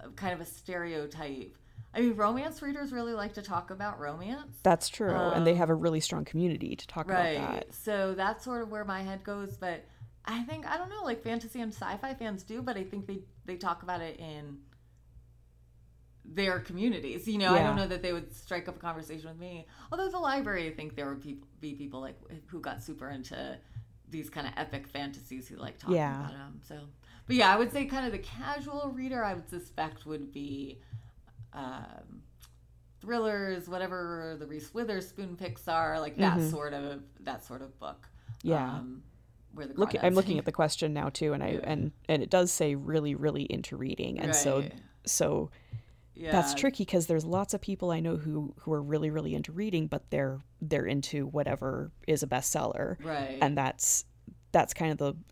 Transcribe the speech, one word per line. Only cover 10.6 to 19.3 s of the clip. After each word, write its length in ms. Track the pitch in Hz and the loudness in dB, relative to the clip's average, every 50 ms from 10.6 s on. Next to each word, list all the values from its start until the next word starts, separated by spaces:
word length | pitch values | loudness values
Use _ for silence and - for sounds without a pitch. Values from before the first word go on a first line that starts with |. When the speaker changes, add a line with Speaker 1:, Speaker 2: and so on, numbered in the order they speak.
| - | -4
Speaker 1:
I 120 | - 254 330 | -2 -2 -2
don't 100 | 359 370 | -2 -4
know, 160 | 403 427 392 | -6 -4 -4
like, 180 | - - - - | -2 -4 -2 -2
fantasy 380 | 233 226 233 226 226 - 254 | -4 -4 -4 -4 -6 -8 -6
and 120 | 233 220 208 | -6 -6 -6
sci-fi 420 | - 202 185 190 208 - 269 269 | -6 -6 -6 -4 -4 -6 -6 -6
fans 300 | 262 233 220 202 185 185 | -6 -6 -6 -6 -6 -8
do, 180 | - 220 233 254 | -8 -8 -6 -4
but 160 | 247 226 196 | -4 -4 -4
I 40 | 190 | -4
think 220 | 190 - 202 190 | -6 -6 -8 -6
they, 140 | - 196 196 185 - - - - | -6 -8 -8 -10 -12 -18 -14 -10
they 120 | - 185 | -10 -8
talk 260 | 175 202 185 170 175 - | -4 -2 -2 -2 -2 -4
about 180 | 180 180 175 | -4 -4 -4
it 180 | 165 160 156 - | -4 -6 -8 -10
in 400 | 165 160 156 151 147 143 139 139 - - - - - - - - - - - - - - - - - - - - - - - - - - - - - - - - - | -10 -10 -10 -10 -10 -12 -14 -14 -16 -20 -20 -20 -20 -20 -20 -20 -20 -20 -20 -20 -20 -20 -20 -20 -20 -20 -20 -20 -20 -20 -20 -20 -20 -20 -20 -20 -20 -20 -20 -20 -20
their 340 | - 165 180 196 190 180 180 | -8 -2 0 2 2 2 0
communities. 720 | - - 175 180 208 247 214 170 147 135 - 170 - 220 | -2 -4 -4 0 0 0 0 0 -2 -4 -6 -6 -4 -2
You 100 | 214 208 | 0 4
know, 160 | 196 185 180 | 6 8 8
I 40 | 175 160 | 8 8
don't 140 | - 208 | 6 4
Speaker 2:
Yeah. 60 | 202 196 | 4 2
Speaker 1:
know 60 | 180 | 2
that 140 | 180 175 175 | 0 -2 0
they 100 | 180 175 | -2 -2
would 220 | 170 165 - - | -2 -4 -8 -12
strike 320 | - - - 190 175 170 | -16 -8 -6 -4 -4 -4
up 100 | - 170 | -6 -10
a 20 | - | -8
conversation 480 | - 170 165 156 156 156 160 156 151 | -6 -6 -6 -6 -8 -10 -12 -12 -12
with 100 | 160 | -12